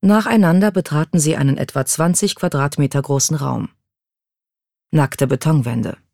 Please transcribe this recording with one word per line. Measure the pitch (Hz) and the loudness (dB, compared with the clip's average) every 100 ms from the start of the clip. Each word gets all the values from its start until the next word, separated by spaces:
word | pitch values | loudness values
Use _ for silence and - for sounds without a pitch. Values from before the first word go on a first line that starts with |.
Nacheinander | 196 208 220 226 185 175 208 | 4 2 4 2 4 4 2
betraten | 196 165 151 156 175 | 0 -2 -2 0 0
sie | 151 160 | 0 0
einen | 139 135 | 0 0
etwa | 127 - 135 | -2 -4 -4
zwanzig | - 165 175 202 | 0 0 2 -2
Quadratmeter | - 180 143 143 - 143 143 | -2 -4 -2 -2 0 -2 0
großen | 135 139 - 156 | -2 -2 0 -2
Raum. | 139 123 - _ _ _ _ _ _ _ _ _ _ _ _ | -4 -4 -6 _ _ _ _ _ _ _ _ _ _ _ _
Nackte | 160 135 - 135 | 0 0 0 -2
Betonwände. | 127 156 156 120 117 113 - _ | 0 0 0 0 -4 -6 -8 _